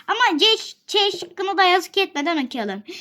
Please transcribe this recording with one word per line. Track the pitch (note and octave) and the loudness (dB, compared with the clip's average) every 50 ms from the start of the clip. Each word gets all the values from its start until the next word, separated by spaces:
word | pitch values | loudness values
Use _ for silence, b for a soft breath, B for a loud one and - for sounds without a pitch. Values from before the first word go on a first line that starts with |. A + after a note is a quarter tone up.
| B | B
Ama | - G4+ A4+ B4 A4 F4 C#4+ | -4 0 2 2 2 2 4
C, | F4+ A4 A4+ A4 - - - _ _ | 4 4 4 2 -2 -10 -16 _ _
C | - - G#4 G4+ G#4 | -4 0 0 0 0
şıkkını | G4 F4 F4+ F4 - - G4 F#4+ G4 E4+ | -2 -4 -10 -14 -10 -8 -6 -4 2 2
da | F#4+ | 4
yazık | F4+ F4+ F#4+ F4 - - G4 | 4 4 2 0 0 -2 -2
etmeden | G4 - - C#4+ D4 E4+ E4+ D#4 C4+ | -2 0 -2 -4 -2 -2 -2 -2 -2
okuyalım. | B3 - B3+ G#3+ G3+ F#3+ G3 G#3 B F#4 B | -4 -4 -6 -6 -6 -6 -8 -10 B -16 B